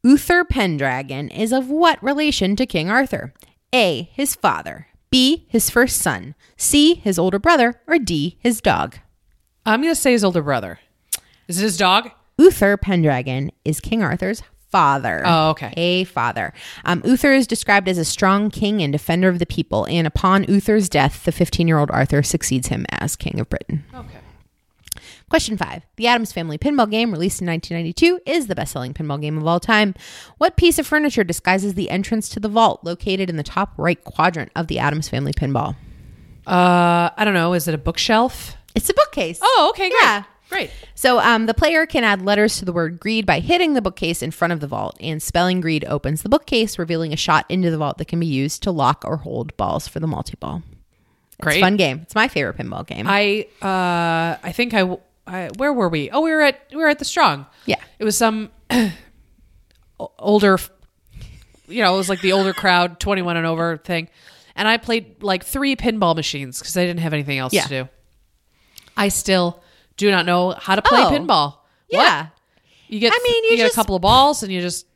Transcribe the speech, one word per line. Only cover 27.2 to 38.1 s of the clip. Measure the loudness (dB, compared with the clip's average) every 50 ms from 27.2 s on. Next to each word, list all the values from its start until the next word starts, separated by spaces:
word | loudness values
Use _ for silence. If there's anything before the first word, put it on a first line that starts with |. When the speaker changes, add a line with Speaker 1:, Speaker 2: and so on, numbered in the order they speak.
| -2 -2 -2 -4
Speaker 1:
in | -4
nineteen | -4 -4 -4 -6 -6 -6
ninety-two, | -6 -6 -6 0 2 2 2 2 0 _
is | -4 -2 -2 -2
the | -4 -6
best-selling | -6 -6 -6 -6 -8 -8 -8 -8
pinball | -8 -6 -6 -6 -6
game | -6 -6 -6
of | -4 0
all | 0 0 0
time. | 2 2 2 2 2 0 -2 -8 -16 -20 -20 -20 -20 -20 -2
What | _ 0 2 4
piece | 4 4 4 4 2
of | -2
furniture | 0 0 2 2 2 0 0 0
disguises | 0 -4 -4 _ 0 0 2 0 -2 -4
the | -4 -4 -2
entrance | -4 -4 -2 -2 -4 -4 -4 -6
to | -10 -8
the | -6
vault | -2 2 4 4 4 2 -2 -6
located | -8 -8 -6 -4 -4 -2 -2 -2 -4
in | -4
the | -6 -6
top | -4 -4 -4 -4 -4 -6
right | -4 -2 -2 -2 _
quadrant | _ -10 -2 0 0 0 0 -2 -10 -8 _
of | -8 -6
the | -4 -4 -2
Addams | -2 -2 -2 -4 -6 -6
Family | -6 -4 -4 -4 -4
pinball? | -2 -2 -2 -2 -2 -2 -4 -8 -10 -14 -20 -20 -20 -20 -20 -20 -20 -20 -20 -20 -18 _
Speaker 2:
Uh, | 0 2 4 4 4 4 4 4 4 4 2 2 0 0
I | -2 0
don't | 0 2
know. | 2 0 0 0
Is | -2 -2
it | -2 -6
a |
bookshelf? | -4 -4 -4 -4 -2 0 2